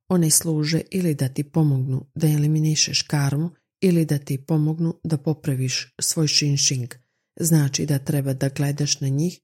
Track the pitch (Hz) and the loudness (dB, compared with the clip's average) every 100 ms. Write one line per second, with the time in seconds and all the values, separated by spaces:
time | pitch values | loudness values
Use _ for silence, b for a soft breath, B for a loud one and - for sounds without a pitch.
0 | - 185 160 - 170 151 151 160 - 190 | -2 0 2 2 0 -2 0 -2 -2 -2
1 | 175 147 135 135 147 165 151 135 131 131 | -2 0 -2 -4 -4 0 2 2 0 -4
2 | - - 156 151 147 156 156 151 - 143 | -6 -2 0 2 2 2 2 0 0 -2
3 | - 147 139 143 170 b b - 190 170 | -2 0 0 0 -4 b b 0 2 4
4 | 156 147 - 135 - 156 151 160 165 - | 2 0 -2 -8 -2 0 0 0 -4 -4
5 | 165 151 - 151 - 131 131 - - - | -4 -4 -2 -4 -2 -2 -2 -4 -8 -8
6 | - - 151 - 147 143 - 135 120 - | -4 0 0 2 0 2 0 0 -6 -12
7 | _ _ _ - 165 160 139 139 151 139 | _ _ _ -4 2 4 4 0 0 -2
8 | 139 147 135 131 139 135 143 143 143 - | 0 -2 -2 -2 -2 -2 -4 -2 -2 -2
9 | 139 135 170 - | -2 -2 -2 -6